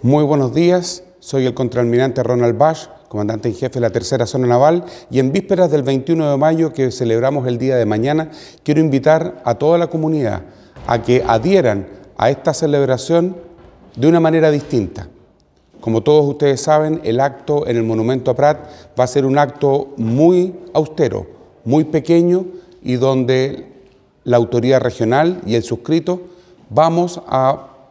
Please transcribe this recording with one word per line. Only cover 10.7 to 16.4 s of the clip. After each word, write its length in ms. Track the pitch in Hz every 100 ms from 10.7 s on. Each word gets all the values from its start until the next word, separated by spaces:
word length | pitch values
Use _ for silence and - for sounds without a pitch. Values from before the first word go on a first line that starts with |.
| - -
a 160 | 120
que 220 | 107 123 -
adhieran 600 | 113 147 196 131 101 95 - - -
a 140 | 117
esta 240 | 143 -
celebración 840 | 147 160 143 135 127 - 170 175 185 - - - - - -
de 100 | 135
una 140 | 170
manera 320 | 160 160 156
distinta. 560 | 147 143 127 98 - - - _ _ _ _ _ -
Como 240 | - 113
todos 200 | - 151
ustedes 360 | 143 147